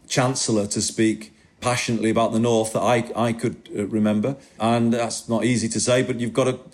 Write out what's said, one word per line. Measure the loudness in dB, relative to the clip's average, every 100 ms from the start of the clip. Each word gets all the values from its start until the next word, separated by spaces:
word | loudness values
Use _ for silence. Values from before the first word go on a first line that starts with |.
| -6
Chancellor | -2 0 0 0 0 0
to | -2
speak | -2 0 0 0 -8 _ _ _
passionately | -4 -2 -2 0 0
about | 2 2
the | 2
North | 2 2 2
that | 0
I, | 2 2 0 -2
I | -2
could, | 0 -4 -6 -8 -6
uh, | -2
remember. | 0 2 2 0 -4 -12 -4
And | 0 2 2
that's | 2 -2 -6 -4
not | 0 2
easy | 0 0
to | -2
say, | 2 2
but | 2 -2
you've | -2
got | 0 0
to, | -2 -8